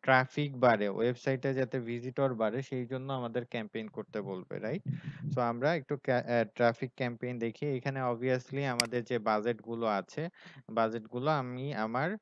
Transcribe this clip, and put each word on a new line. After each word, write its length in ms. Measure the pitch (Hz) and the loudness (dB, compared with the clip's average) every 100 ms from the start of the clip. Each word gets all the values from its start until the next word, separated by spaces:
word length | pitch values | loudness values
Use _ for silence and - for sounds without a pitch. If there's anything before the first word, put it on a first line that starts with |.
ট্রাফিক 560 | - 131 127 - 147 131 | 8 6 6 -2 -2 6
বাড়ে, 320 | 123 110 101 | 6 6 4
ওয়েবসাইটে 640 | 98 117 123 - 135 135 | 2 0 2 0 0 0
যাতে 260 | 131 123 135 | 0 0 -2
ভিজিটর 540 | 117 120 123 127 135 | -4 -6 -4 0 0
বাড়ে, 280 | 117 110 117 | 2 0 0
সেই 240 | 131 127 120 | -4 -6 -4
জন্য 280 | 131 135 | -6 -4
আমাদের 320 | 131 120 120 113 | -4 -2 -4 -4
ক্যাম্পেইন 420 | 120 107 113 110 | -6 -6 -6 -6
করতে 340 | - 104 110 | -8 -6 -6
বলবে, 380 | 98 95 90 95 | -4 -8 -8 -6
রাইট? 220 | 104 151 - - - - - | -4 -4 -4 -6 -8 -8 -4
So 60 | 127 | 0
আমরা 360 | 120 120 139 170 | 0 0 0 0
একটু 220 | 131 139 | -2 -6
ক্যা-, 280 | - 123 120 | 0 0 2
আ, 180 | 120 107 - | 2 0 2
ট্রাফিক 360 | 120 113 131 - | 2 2 -6 -4
ক্যাম্পেইন 440 | 127 117 123 123 | -4 -4 -6 -2
দেখি। 260 | 113 - 147 | -4 -2 -4
এখানে 380 | 131 143 135 | -2 -2 -2
obviously 600 | 127 117 127 127 - 135 139 | -2 0 2 0 0 -2 -2
আমাদের 380 | 120 117 120 | 0 0 0
যে 160 | 113 120 | 0 0
বাজেটগুলো 680 | 107 107 110 113 113 117 113 | 2 2 2 -2 -4 -2 0
আছে, 440 | 101 90 - 165 - - - - | 0 -2 -6 -8 -10 -20 -20 -4
বাজেটগুলো 600 | 110 113 113 110 123 143 | 2 2 0 -6 -2 0
আমি 420 | 151 123 123 139 | 0 0 -4 -4
আমার 440 | 107 110 120 156 214 | -2 -2 0 -2 -4